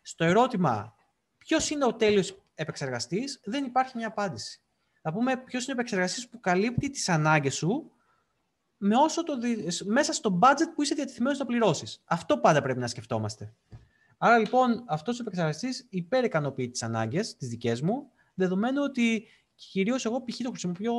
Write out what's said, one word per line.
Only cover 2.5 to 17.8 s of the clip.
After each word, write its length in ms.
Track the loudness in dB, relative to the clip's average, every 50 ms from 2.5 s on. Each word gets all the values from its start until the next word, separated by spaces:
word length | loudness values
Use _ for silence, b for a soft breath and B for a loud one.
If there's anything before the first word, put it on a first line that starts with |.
| _
επεξεργαστής;», 840 | -8 -8 -8 -6 -6 -6 -6 -4 -6 -4 -4 -4 -4 -4 -4 -8 -10 _
δεν 220 | -6 -6 -4 -6
υπάρχει 320 | 0 0 0 0 0 -4
μια 100 | -6 -8
απάντηση. 540 | -6 -4 -4 -4 -4 -4 -8 -10 -14 -16 -18 _ _ _ _ _ _ _ _
Θα 100 | -8 -6 -4
πούμε 240 | -2 0 0 -2
ποιος 260 | -2 -4 -8 -8 -6 -6
είναι 80 | -4
ο 80 | -4 -4
επεξεργαστής 500 | -4 -2 0 0 0 0 -2 -6 -10 -12
που 100 | -16 -4
καλύπτει 500 | -2 0 2 2 2 2 0 -2 -2 -2
τις 200 | -4 -4 -2 0
ανάγκες 460 | 2 2 4 4 4 4 4 0 -2
σου 360 | 0 0 0 0 -2 -4 -8 _ _ _ _ _ _ _ _ _ _ _ _ _ _ _ _ _
με 180 | _ 0 2 4
όσο 280 | 4 4 4 2 -2 -4
το 140 | -4 -4 -2
δι-, 280 | -2 -2 -2 -2 -4 -6 -6 -6 -2
μέσα 280 | 0 0 2 2 0 -2
στο 260 | -2 0 0 2 6
budget 300 | 6 6 6 6 2 0 0
που 60 | -2
είσαι 140 | -2 -2 -2
διατεθειμένος 440 | -2 -4 -6 -4 -2 -2 -2 0 -2
να 60 | -2
πληρώσεις. 560 | -2 0 2 4 4 2 2 -4 -10 -14 -16 _
Αυτό 320 | -4 -4 -4 2 0 2
πάντα 240 | 4 6 6 6 6
πρέπει 180 | 4 2 -2 -2
να 80 | -4
σκεφτόμαστε. 640 | -4 -6 -10 -8 -6 -4 -4 -4 -4 -6 -10 -14 -18 -18 _ _ b b b b b b b b b b
Άρα, 200 | b 4 6 6
λοιπόν, 460 | 6 4 4 4 4 4 4 2 0 -2
αυτός 320 | -4 -6 -4 -4 -6 -6 -6
ο 20 |
επεξεργαστής 640 | -8 -6 -2 0 0 0 -2 -2 -6 -6 -6 -8 -10 _
υπερικανοποιεί 800 | -8 -8 -4 0 0 0 2 2 0 0 -2 -2 -2 -4 -6 -4
τις 140 | -4 -6 -6
ανάγκες, 520 | -4 -2 -2 -2 -2 -2 -4 -4 -4 -8
τις 120 | -10 -10
δικές 340 | -10 -8 -4 -2 -2 0 0